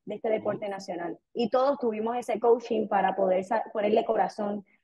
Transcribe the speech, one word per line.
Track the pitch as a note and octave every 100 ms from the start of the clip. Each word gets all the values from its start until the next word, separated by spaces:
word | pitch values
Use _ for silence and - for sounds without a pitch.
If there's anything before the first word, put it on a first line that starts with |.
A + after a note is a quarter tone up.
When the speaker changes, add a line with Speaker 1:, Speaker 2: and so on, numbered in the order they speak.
| -
Speaker 1:
de | G#3
este | A3+
deporte | G#3+ G#3 G#3 G#3
Speaker 2:
Ujú. |
Speaker 1:
nacional. | G3 F#3+ E3+ E3+ - _
Y | - A#3
todos | B3+ C4+ C#4+
tuvimos | A#3 G#3+ A3+ B3
ese | A#3+ G#3+
coaching | A#3+ A#3+ - A3 G#3
para | G3+ F#3+ F#3+
poder | F#3+ F#3
sa-, | F#3+ A3 -
ponerle | A3+ G#3 A3 A3+
corazón, | G#3+ F#3 - G#3 G#3 - _